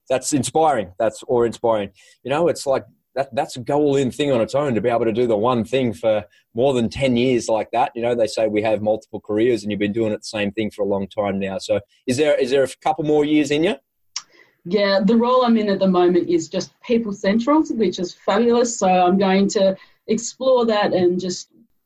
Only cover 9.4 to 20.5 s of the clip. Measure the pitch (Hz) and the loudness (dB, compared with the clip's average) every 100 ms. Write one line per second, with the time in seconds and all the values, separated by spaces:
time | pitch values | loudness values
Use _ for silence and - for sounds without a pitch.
9.4 | 123 113 104 101 101 110 110 104 - 110 | 0 0 -2 -4 -2 -2 -2 -4 -6 -6
10.4 | 101 107 107 - 98 98 98 - 101 98 | -4 -4 -6 -4 -4 -4 -4 -4 -4 -2
11.4 | 98 95 - 101 - _ - 127 151 143 | -4 -6 -4 -4 -6 _ -4 0 0 0
12.4 | 123 139 131 - 160 160 151 151 147 151 | 2 0 0 -2 -4 -2 0 2 2 2
13.4 | 139 147 175 - _ _ _ - - _ | 2 0 0 -4 _ _ _ -18 -18 _
14.4 | _ _ 175 208 202 196 196 233 233 254 | _ _ -4 0 2 2 4 2 4 2
15.4 | 240 226 208 190 190 180 175 180 - 170 | 4 2 2 0 2 4 4 2 2 -2
16.4 | 165 190 - _ - 233 226 196 196 226 | -2 -8 -8 _ -2 -2 -2 -4 -2 0
17.4 | 240 311 311 226 185 180 175 - - 202 | 2 2 2 0 -2 -2 -8 -6 -2 0
18.4 | 240 240 247 - 190 185 180 190 196 190 | 2 2 0 0 2 4 4 4 4 2
19.4 | 196 214 196 190 - _ - 226 - - | 2 2 0 0 -8 _ -4 -4 -4 -4
20.4 | 262 | 2